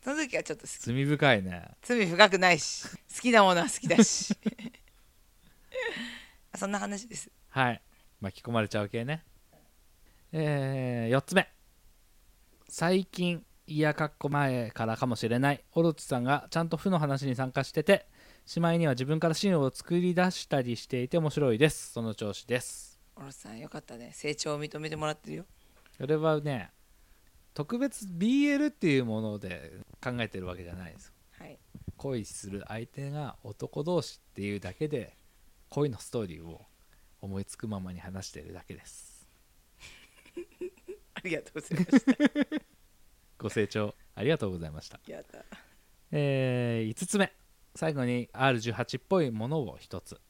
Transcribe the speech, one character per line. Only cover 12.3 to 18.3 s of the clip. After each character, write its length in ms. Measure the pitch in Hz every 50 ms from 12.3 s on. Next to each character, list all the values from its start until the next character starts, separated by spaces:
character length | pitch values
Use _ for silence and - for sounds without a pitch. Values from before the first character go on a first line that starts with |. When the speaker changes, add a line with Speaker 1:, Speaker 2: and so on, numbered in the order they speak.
| - _ _ _ _ _ - _
Speaker 2:
最 360 | - - 165 170 185 190 190
近、 400 | - - - 175 175 175 160 - _ _ _ _
い 120 | - 156 151
や、 160 | 151 151 147
か 120 | - 160
っ 60 | 147 - _
こ 100 | - 147
前 420 | 143 143 143 135 131 127 120 107
か 160 | - - 120
ら 100 | 113 113
か 100 | 110 -
も 100 | 127 120
し 120 | - - 113
れ 100 | 117 123
な 140 | 131 139 143
い、 120 | 139 - _ _
オ 100 | 165 165
ロ 100 | 170 156
チ 120 | - -
さ 140 | - 147 123
ん 60 | 120
が 220 | 127 139 147 - -
ち 60 | -
ゃ 80 | 160 165
ん 40 | 165
と 80 | 180
負 140 | 160 - 202
の 80 | 185 165
話 280 | 151 143 139 139 139
に 80 | 139 127
参 180 | 117 135 131 -
加 120 | - 135
し 80 | - -
て 100 | - 147
て、 240 | - 196 190 - - - - - -